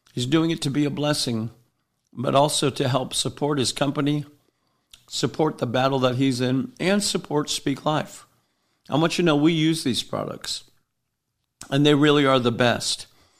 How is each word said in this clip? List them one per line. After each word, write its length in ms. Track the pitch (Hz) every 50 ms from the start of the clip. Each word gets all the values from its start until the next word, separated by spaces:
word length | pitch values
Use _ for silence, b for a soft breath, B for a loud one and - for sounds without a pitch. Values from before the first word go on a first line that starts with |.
| _ _ -
He's 140 | 127 123
doing 240 | 127 156 165 165 165
it 100 | 165 160
to 80 | - 147
be 160 | 123 147 147
a 60 | 143
blessing, 580 | 110 139 147 147 147 - - 131 117 110 110 117 - _ _ _ _ _ _ _ _ _ _ _ -
but 220 | - 120 139 131
also 340 | 135 147 151 - - 151 135
to 180 | - - 139
help 280 | 127 131 131 127 - -
support 420 | - - 131 - - 147 147 156
his 140 | 139 120 -
company, 540 | - - 143 143 139 151 139 143 147 147 143 - - _ _ _ _ _ _ _ _ _ _ _ _ - _
support 500 | - - - 143 127 - - 156 156 147
the 80 | - 139
battle 320 | 120 110 127 131 135 139 131
that 160 | 127 127 123
he's 260 | 127 139 135 127 120
in, 320 | 127 123 131 135 - - - -
and 240 | 160 185 202 208 202
support 460 | - - 180 - - 147 151 147 -
Speak 360 | - - - 143 135 - -
Life. 420 | 151 156 143 98 - - - - _ _ _ _ _ _ _ _ _ _ _ _
I 100 | - 120
want 200 | 147 165 165 -
you 60 | - 175
to 20 |
know 100 | 165 147
we 180 | 147 147 170 170
use 300 | 156 156 160 160 160 -
these 200 | 135 107 - -
products, 640 | - - 104 101 - - - - - - - - _ _ _ _ _ _ _ _ _ _ _ _ _ _ _ _ _ _ - - -
and 120 | 135 139 147
they 120 | 147 151
really 300 | 139 147 151 147 147 139
are 140 | 135 135 127
the 120 | 117 120
best. 560 | 117 - 123 120 110 - - - - - - - b b b b b b